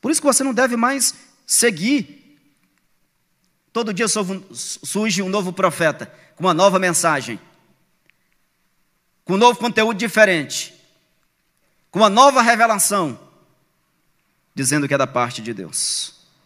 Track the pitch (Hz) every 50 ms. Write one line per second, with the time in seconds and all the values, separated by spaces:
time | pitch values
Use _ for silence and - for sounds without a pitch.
0 | - 220 320 - - 285 247 - 269 277 247 208 254 262 247 233 233 247 269 277
1 | 233 - - - - _ _ _ _ - - - - 240 214 151 170 226 285 285
2 | 208 - - - _ _ _ _ _ _ _ _ _ _ _ _ _ _ _ _
3 | _ _ _ _ _ _ _ _ _ _ _ _ _ _ _ 226 233 214 208 175
4 | 233 214 - 214 208 180 196 185 - - 175 - - - - - - - - 196
5 | 214 220 190 175 196 185 190 208 190 185 175 - 190 185 160 - 165 156 143 -
6 | 117 - - - _ _ _ _ 160 185 170 156 185 202 185 190 185 180 170 147
7 | - 170 156 139 120 - 117 95 - _ _ _ _ _ _ _ _ _ _ _
8 | _ _ _ _ _ _ _ _ _ _ _ _ _ _ _ _ _ _ _ _
9 | _ _ _ _ _ - 180 190 226 247 240 - 208 240 - - 220 220 233 185
10 | 233 220 - 220 214 202 175 160 143 131 - - - - - _ _ _ _ _
11 | _ _ _ _ _ _ _ _ _ _ _ _ _ _ _ _ _ _ - 180
12 | 220 214 190 220 262 285 269 262 233 233 240 214 233 233 220 202 190 - 202 202
13 | 180 147 120 - - _ _ _ _ _ _ _ _ _ _ _ _ _ _ _
14 | _ _ _ _ _ _ _ _ _ _ _ 147 139 127 143 151 143 135 143 139
15 | 135 127 135 123 120 120 120 - 110 113 117 101 95 82 107 - - - - -
16 | - - - _ _ _ _ _ _